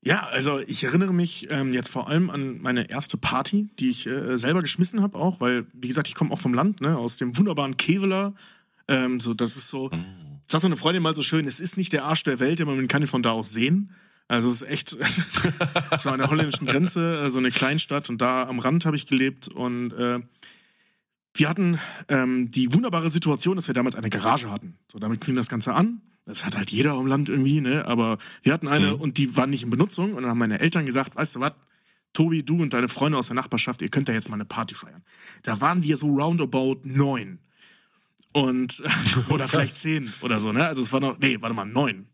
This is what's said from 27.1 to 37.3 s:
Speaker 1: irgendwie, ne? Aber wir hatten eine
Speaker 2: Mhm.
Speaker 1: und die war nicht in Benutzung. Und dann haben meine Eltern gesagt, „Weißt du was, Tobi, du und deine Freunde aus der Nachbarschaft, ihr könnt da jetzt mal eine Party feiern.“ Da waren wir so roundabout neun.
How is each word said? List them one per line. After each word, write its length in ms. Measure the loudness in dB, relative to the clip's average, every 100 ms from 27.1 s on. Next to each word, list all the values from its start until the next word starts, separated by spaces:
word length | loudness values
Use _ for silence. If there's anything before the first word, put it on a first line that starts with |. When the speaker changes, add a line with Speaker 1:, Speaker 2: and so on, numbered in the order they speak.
| 2 2
Speaker 1:
irgendwie, 320 | 2 4 4
ne? 240 | 2 0 0
Aber 320 | 2 2 0 -6 0
wir 100 | 2
hatten 140 | 2 2
eine 260 | 4 4 2
Speaker 2:
Mhm. 60 |
Speaker 1:
und 160 | -2 2
die 160 | 2 2
war 80 | 2
nicht 160 | 0
in 60 | 0
Benutzung. 440 | 2 2 2 -2
Und 100 | -2
dann 80 | -2
haben 60 | 0
meine 200 | 2 2
Eltern 260 | 2 2 0
gesagt, 300 | -2 -2 -2
„Weißt 200 | -2 0
du 40 |
was, 140 | -4 -6 _ _ _ _ _
Tobi, 300 | 2 4 4
du 180 | 0 0
und 120 | 2
deine 140 | 0 0
Freunde 300 | 0 0 0
aus 100 | 0
der 80 | -2
Nachbarschaft, 460 | -2 -2 -2 -2
ihr 80 | -2
könnt 200 | -2 0
da 40 |
jetzt 160 | -2 -2
mal 60 | -6
eine 100 | -6
Party 300 | -6 -6 -8
feiern.“ 280 | -14 -20 _ -20 -20 -12
Da 160 | -6 0
waren 200 | 2 2
wir 120 | 2 2
so 100 | 2 2
roundabout 680 | 2 0 0 0 0 -2
neun. 560 | -2 0 0 0 -6